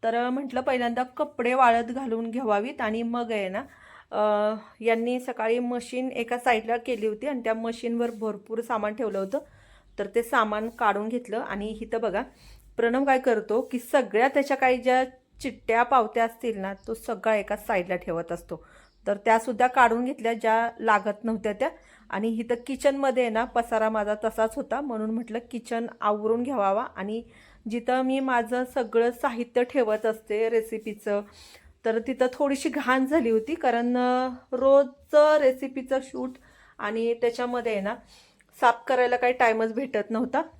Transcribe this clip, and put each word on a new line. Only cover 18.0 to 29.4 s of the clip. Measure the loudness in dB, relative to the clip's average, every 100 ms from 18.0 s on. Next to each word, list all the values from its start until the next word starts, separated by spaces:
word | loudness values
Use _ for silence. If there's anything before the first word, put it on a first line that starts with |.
| -4 -6 -4
असतो, | -10 -10 -14 -14 -20 -20 _ -4
तर | -2
त्यासुद्धा | 4 2 2 2 2
काढून | 6 4 4 -2
घेतल्या, | -2 -4
ज्या | 0 2 2 0 -2
लागत | 2 2 2 -4
नव्हत्या | -4 -2 -4
त्या. | -2 -2 -4 -20 -20 _
आणि | -4 -2
इथं | -2 -2 -4 -4
किचनमध्ये | 0 2 2 0 2
आहे | 2
ना, | 0 0
पसारा | -2 0 0 2
माझा | 0 -2 -2
तसाच | -2 0 -2 -2
होता, | -4 -4
म्हणून | -4 -4 -4
म्हटलं, | -4 -4 -8 -8
किचन | -12 -6 -4 -4 -2
आवरून | 0 0 0 0
घ्यावा. | 0 0 2 0 -2 -8
आणि | -8 -8 -10 -20 -20 -14 -6
जिथं | -6 0 0
मी | 2 0
माझं | 2 0 0 -2 -2
सगळं | -4 0 2 2
साहित्य | 0 -4 -2